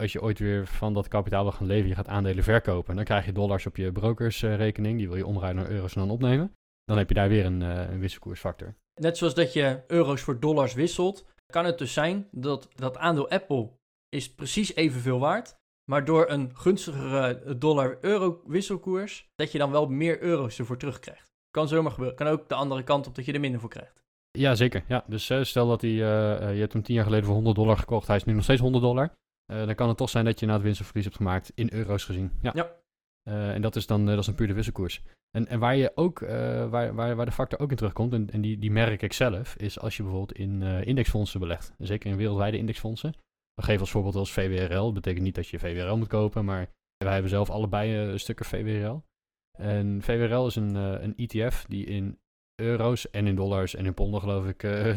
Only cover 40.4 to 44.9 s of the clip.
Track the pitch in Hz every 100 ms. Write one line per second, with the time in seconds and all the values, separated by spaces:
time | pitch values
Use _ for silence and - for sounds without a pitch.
40.4 | 98 98 95 92 - 135 113 107 104 98
41.4 | 87 85 - - 90 107 101 98 107 98
42.4 | 101 110 107 - 110 113 151 - _ _
43.4 | _ - 98 101 95 107 98 98 98 -
44.4 | 95 92 92 92 113